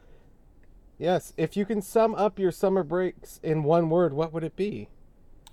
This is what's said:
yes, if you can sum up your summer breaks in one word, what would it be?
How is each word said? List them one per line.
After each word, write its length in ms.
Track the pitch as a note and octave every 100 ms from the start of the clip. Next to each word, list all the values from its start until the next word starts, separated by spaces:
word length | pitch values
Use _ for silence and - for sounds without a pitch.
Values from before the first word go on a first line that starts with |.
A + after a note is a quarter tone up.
| - - - - - - - - - -
yes, 360 | D#3 F3 - -
if 220 | D#3+ G3+
you 80 | G3+
can 160 | G#3+
sum 320 | - A3+ A3 -
up 220 | G#3 G3+
your 140 | F#3+
summer 320 | - G3 F#3+
breaks 560 | D3+ F3 F#3 - - -
in 220 | E3 D#3
one 260 | D3 E3+ E3
word, 240 | E3+ E3+
what 180 | C#3 D#3+
would 100 | E3
it 120 | D#3+ -
be? 340 | G3+ F3+ - - - - - - -